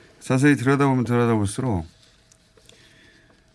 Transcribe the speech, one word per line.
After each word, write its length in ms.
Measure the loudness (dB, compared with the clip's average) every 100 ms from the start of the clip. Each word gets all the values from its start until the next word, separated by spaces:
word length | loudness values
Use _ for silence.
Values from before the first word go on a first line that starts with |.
| -20 -16
자세히 360 | -4 0 2 2
들여다보면 480 | 2 2 2 0
들여다볼수록, 840 | 0 0 0 0 -2 -4 -4 -4 -6 _ _ _ _ _ _ _ _ -20 -20 _ -20 _ _ _ _